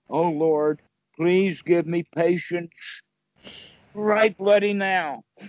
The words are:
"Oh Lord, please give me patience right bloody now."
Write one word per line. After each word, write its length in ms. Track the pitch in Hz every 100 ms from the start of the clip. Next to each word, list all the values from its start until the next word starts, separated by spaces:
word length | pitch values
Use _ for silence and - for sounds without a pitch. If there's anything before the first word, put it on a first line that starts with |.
| -
"Oh 200 | 143 170
Lord, 520 | 151 160 151 151 151 _ _ _ -
please 460 | 165 185 196 151
give 260 | - 170 156
me 160 | 170
patience 960 | 170 156 170 175 - 175 170 _ - - - _ _ _ - - - - _
right 440 | 208 214 214 220 190
bloody 360 | 196 202 202
now." 500 | 202 196 185 156 123 - _